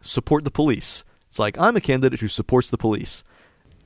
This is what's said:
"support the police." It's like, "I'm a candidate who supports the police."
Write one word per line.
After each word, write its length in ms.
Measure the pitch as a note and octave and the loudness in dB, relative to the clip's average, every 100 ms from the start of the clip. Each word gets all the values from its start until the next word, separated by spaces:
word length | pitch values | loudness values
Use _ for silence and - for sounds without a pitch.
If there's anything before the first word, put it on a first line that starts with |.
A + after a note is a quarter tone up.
"support 420 | - - - D3+ | -6 -6 0 0
the 80 | C#3+ | 0
police." 520 | - D3+ A2 - - - _ _ | 0 0 0 -2 -4 -6 _ _
It's 100 | - | -4
like, 180 | G#2 B2 | -2 2
"I'm 180 | G3 A#3 | 2 2
a 60 | |
candidate 380 | - C3 C3 - | 2 2 2 0
who 80 | G#2+ | -2
supports 420 | - - B2+ - | -4 2 2 2
the 80 | - | 0
police." 460 | A2+ G#2 - - - _ _ _ _ _ | 0 -2 -4 -8 -10 _ _ _ _ _